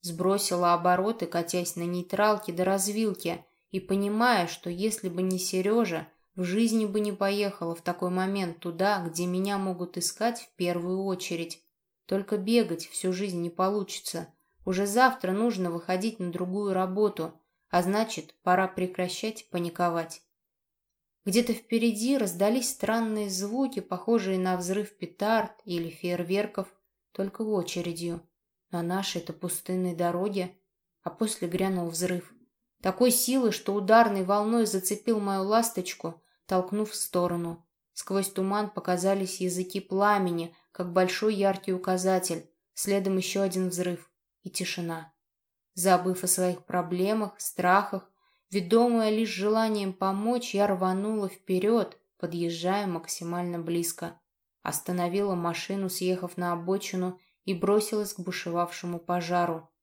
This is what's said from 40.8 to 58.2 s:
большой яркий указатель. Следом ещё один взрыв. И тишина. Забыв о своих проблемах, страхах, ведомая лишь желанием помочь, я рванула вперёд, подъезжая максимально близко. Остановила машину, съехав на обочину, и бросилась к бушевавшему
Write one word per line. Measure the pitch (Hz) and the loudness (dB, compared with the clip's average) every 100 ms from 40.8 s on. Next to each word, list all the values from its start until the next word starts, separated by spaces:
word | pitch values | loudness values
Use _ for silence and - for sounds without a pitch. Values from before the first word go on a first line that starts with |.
| 180 | 0
большой | 175 185 180 220 208 | 2 2 2 0 2
яркий | 196 190 - | 2 2 -2
указатель. | 185 185 185 190 185 180 160 - _ _ | -2 0 0 2 2 0 -4 -6 _ _
Следом | - - 202 196 185 | -8 0 0 2 0
ещё | 185 196 | 0 0
один | 196 185 185 | 0 2 0
взрыв. | 175 180 175 - _ _ _ 185 | 0 -2 -4 -10 _ _ _ -10
И | |
тишина. | - 180 - 170 165 160 _ _ _ _ _ _ | -6 -4 -4 -4 -6 -10 _ _ _ _ _ _
Забыв | - 180 180 185 180 | 0 4 6 4 -2
о | 185 | 0
своих | - 180 170 - | 2 2 -2 -2
проблемах, | 180 165 180 190 220 202 - | -2 -2 0 0 0 -2 -6
страхах, | - - 180 190 202 190 - _ _ _ _ | -10 0 4 4 4 -6 -10 _ _ _ _
ведомая | 196 175 226 240 233 220 | -4 4 6 6 4 2
лишь | 214 220 | 2 0
желанием | 180 202 220 226 208 196 | 0 2 2 2 0 -2
помочь, | 185 190 196 214 247 240 | 0 -2 0 0 0 0
я | 196 202 | 2 2
рванула | 185 185 185 208 220 190 | 4 2 0 0 -2 -4
вперёд, | - - 185 202 233 190 - _ _ | -6 -2 2 4 4 2 -6 _ _
подъезжая | 165 170 170 165 175 202 202 | -6 -2 -2 -2 0 0 0
максимально | 170 165 - 170 175 175 170 | -4 -6 -8 -6 -4 -4 -4
близко. | 170 170 170 - 165 - _ _ _ _ | -2 -2 -2 -6 -10 -12 _ _ _ _
Остановила | 165 156 - 180 175 185 202 | -6 -6 -4 -2 0 0 0
машину, | 180 170 165 - 196 190 | 0 -2 -4 -4 -4 -2
съехав | 185 180 185 180 - | -2 0 0 -4 -4
на | 175 | -2
обочину, | 170 170 196 - 185 180 185 _ _ | -2 0 -2 -2 -2 -4 -6 _ _
и | - 180 | -6 -2
бросилась | 185 208 208 214 202 | 4 4 2 -2 -4
к | |
бушевавшему | - | -6